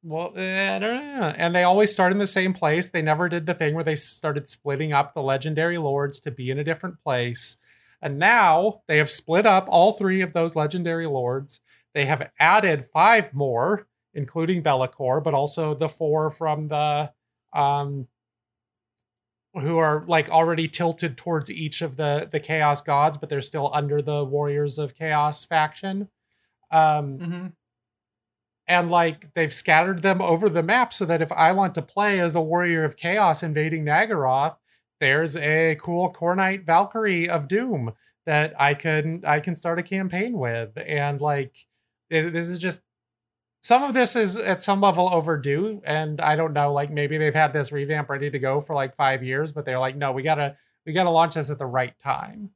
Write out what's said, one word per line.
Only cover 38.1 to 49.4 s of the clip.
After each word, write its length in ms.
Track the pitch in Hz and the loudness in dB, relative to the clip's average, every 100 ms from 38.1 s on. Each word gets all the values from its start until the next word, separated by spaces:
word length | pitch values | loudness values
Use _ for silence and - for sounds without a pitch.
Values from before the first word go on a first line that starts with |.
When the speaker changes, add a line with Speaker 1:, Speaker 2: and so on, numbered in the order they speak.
| _ - | _ -2
Speaker 1:
that 260 | 151 151 - | 0 0 2
I 140 | 139 | 2
can, 480 | 147 160 156 151 165 | 2 0 0 -2 -4
I 140 | 151 151 | 0 0
can 140 | 151 165 | 0 -6
start 220 | 175 170 | -4 -4
a 40 | |
campaign 560 | 175 196 190 180 226 233 | -4 -6 -4 -4 -4 -4
with. 380 | 123 117 113 - | -4 -4 -6 -12
And, 440 | - 151 143 143 | -6 -2 -2 -2
like, 460 | 147 143 139 _ _ _ _ _ _ | -2 -2 -4 _ _ _ _ _ _
th-, 220 | 165 165 | -2 0
this 160 | 170 170 | -4 -4
is 100 | 175 | -4
just, 240 | 180 175 _ _ _ _ _ _ _ _ | -6 -6 _ _ _ _ _ _ _ _
some 200 | - 247 | 2 4
of 120 | 285 | 4
this 200 | 254 247 247 | 2 2 2
is 200 | 214 196 | 0 0
at 260 | 190 180 | -2 -2
some 180 | - 196 | 0 2
level 280 | 202 170 180 | 4 4 2
overdue, 680 | 175 156 156 139 143 208 208 | 2 0 -2 0 -2 -2 -6
and 360 | - 151 156 151 | -4 -2 -2 -2
I 160 | 151 151 | 0 2
don't 160 | 160 | 0
know, 200 | 147 143 | 0 0
like, 180 | 143 147 | 0 -2
maybe 260 | 147 147 156 | -2 -2 0
they've 160 | 151 | 0
had 180 | 156 151 | 2 2
this 200 | 151 131 | 2 -4
revamp 360 | 143 139 151 143 | -4 -4 -4 -4
ready 200 | 139 143 | -4 -4
to 80 | 143 | -4
go 220 | 131 139 | -2 -2
for, 140 | 143 | -2
like, 200 | 147 135 | -4 -4
five 280 | - 139 131 | 0 0 0
years, 280 | 127 135 | -2 -4